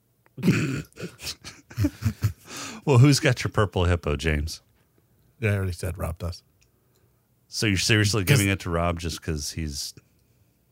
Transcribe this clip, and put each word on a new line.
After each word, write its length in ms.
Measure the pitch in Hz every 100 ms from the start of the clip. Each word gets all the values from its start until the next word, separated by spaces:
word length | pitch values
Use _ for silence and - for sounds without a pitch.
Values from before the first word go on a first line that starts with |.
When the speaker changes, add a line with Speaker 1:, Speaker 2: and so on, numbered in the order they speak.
| _ _ _ -
Speaker 1:
<laughs> 40 | 170 - 151 131 - - 175 - - - - - _ - - - 110 - 107 - - - - - -
Speaker 2:
Well, 140 | 127
who's 200 | 147 139
got 240 | 147 123
your 80 | 104
purple 340 | - 101 98 87
hippo, 300 | 87 76 73
James? 460 | 78 76 76 - _ _ _ _ _ _ _ _
Speaker 1:
Yeah, 120 | 110
I 20 | 101
already 160 | 95
said 260 | 87 92 85
Rob 220 | 82 80
does. 240 | 85 - _ _ _ _ _ _ _ _ _ _ _
Speaker 2:
So 180 | - 113
you're 120 | 92
seriously 460 | - 110 101 110
Speaker 1:
'Cause 140 | 92 143
Speaker 2:
giving 140 | 98
it 80 | 98
to 80 | 92
Rob 300 | 85 87 85
just 220 | 85 -
'cause 280 | - 78 73
he's 400 | - 78 71 - - _ _ _ _ _ _ _